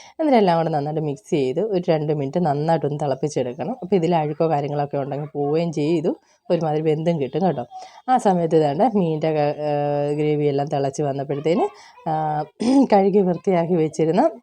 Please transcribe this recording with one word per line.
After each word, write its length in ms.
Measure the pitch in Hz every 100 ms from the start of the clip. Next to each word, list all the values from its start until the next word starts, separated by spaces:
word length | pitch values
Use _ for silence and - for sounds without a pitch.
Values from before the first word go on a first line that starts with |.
| - -
എന്നിട്ട് 180 | 311 240
എല്ലാം 200 | 185 165
കൂടെ 120 | 160
നന്നായിട്ട് 320 | 151 143 156
മിക്സ് 280 | 151 139 -
ചെയ്ത് 320 | 156 127 160
ഒരു 220 | 220 185 180
രണ്ട് 240 | 156 151
മിനിറ്റ് 260 | 151 135 180
നന്നായിട്ടൊന്ന് 600 | 160 143 160 165 143 147
തിളപ്പിച്ചെടുക്കണം. 800 | 147 131 151 139 123 - 160 -
അപ്പോൾ 120 | 180 196
ഇതിൽ 200 | 165 170
അഴുക്കോ 340 | 151 151 165
കാര്യങ്ങളൊക്കെ 480 | 147 143 143 143 143
ഉണ്ടെങ്കിൽ 320 | 139 139 151
പോവുകയും 380 | 143 143 156 170
ചെയ്യും. 260 | 151 151 170
ഇത് 140 | 175 320 _ _ -
ഒരുമാതിരി 320 | 170 160 156
വെന്തും 400 | 156 156 165 165
കിട്ടും 200 | 127 151 185
കേട്ടോ. 180 | 143 - - - - -
ആ 80 | 254
സമയത്ത് 380 | 208 180 165 165
ഇതാണ്ട് 280 | 147 151 233 202
മീനിൻ്റെ 360 | 165 151 160
ക-, 240 | 156 147 147
ഏ, 120 | 151 147 147 143 143 147
ഗ്രേവി 300 | 151 147 147
എല്ലാം 220 | 139 143
തിളച്ച് 360 | 143 139 147
വന്നപ്പോഴത്തേന്, 640 | 143 139 139 143 156 202 403 - - - 160
ആ, 40 | 156 156 151 151 - 226 277 254
കഴുകി 260 | 202 196 202
വൃത്തിയാക്കി 560 | 185 170 196 175 165 175
വെച്ചിരുന്ന 480 | 156 - 160 190 330 -